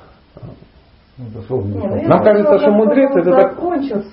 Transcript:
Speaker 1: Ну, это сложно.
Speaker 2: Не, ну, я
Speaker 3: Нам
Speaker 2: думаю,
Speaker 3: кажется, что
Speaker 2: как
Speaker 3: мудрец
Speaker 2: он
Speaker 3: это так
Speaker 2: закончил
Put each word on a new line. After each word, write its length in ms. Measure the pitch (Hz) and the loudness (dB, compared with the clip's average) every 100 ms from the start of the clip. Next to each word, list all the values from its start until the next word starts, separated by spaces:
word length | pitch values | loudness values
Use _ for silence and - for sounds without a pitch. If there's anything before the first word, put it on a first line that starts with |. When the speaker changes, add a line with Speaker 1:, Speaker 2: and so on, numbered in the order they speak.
| - _ _ - - - - _ _ _ _ - | -20 _ _ -20 -20 -20 -20 _ _ _ _ -20
Speaker 1:
Ну, 80 | 117 107 | -16 -14
это 100 | 104 | -8
сложно. 220 | 127 101 | -6 -6
Speaker 2:
Не, 140 | 98 104 | -6 -6
ну, 60 | 104 | -4
я 100 | - | 0
Speaker 3:
Нам 120 | - | 2
Speaker 2:
думаю, 40 | |
Speaker 3:
кажется, 340 | - 208 208 196 | 4 2 2 2
что 60 | - | 2
Speaker 2:
как 60 | |
Speaker 3:
мудрец 380 | 208 220 262 269 | 2 2 2 2
Speaker 2:
он 80 | 269 | 2
Speaker 3:
это 120 | 170 | 2
так 200 | - - - | 4 2 0
Speaker 2:
закончил 480 | 330 339 277 208 - | -6 -6 -6 -8 -8